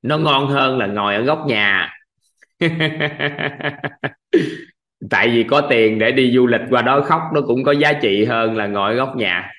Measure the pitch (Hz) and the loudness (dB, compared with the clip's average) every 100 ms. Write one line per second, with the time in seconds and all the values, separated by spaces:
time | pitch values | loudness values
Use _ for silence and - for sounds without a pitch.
0 | 117 156 156 139 139 139 135 131 101 104 | -2 0 2 2 2 0 0 0 -2 -2
1 | 101 101 127 156 147 110 104 95 82 - | 0 0 0 -2 0 0 2 0 -2 -10
2 | _ _ _ _ _ _ 170 165 156 156 | _ _ _ _ _ _ -2 0 -2 -2
3 | 151 - 147 147 151 - 147 - 143 - | -6 -4 -6 -4 -8 -6 -8 -8 -12 -8
4 | - - _ 349 - - - _ _ _ | -10 -10 _ 0 0 -8 -16 _ _ _
5 | - 101 113 120 110 139 143 120 110 110 | -2 0 2 2 2 2 2 2 2 2
6 | 110 127 127 123 123 117 117 - 120 139 | 0 2 2 4 4 2 0 0 2 0
7 | 143 165 165 151 127 127 139 143 147 147 | 2 -2 0 -4 0 0 0 2 2 2
8 | 120 98 113 113 113 110 104 101 98 117 | 0 0 0 0 -2 -2 -4 -2 0 0
9 | 131 127 101 90 92 | -2 -2 -2 -2 -6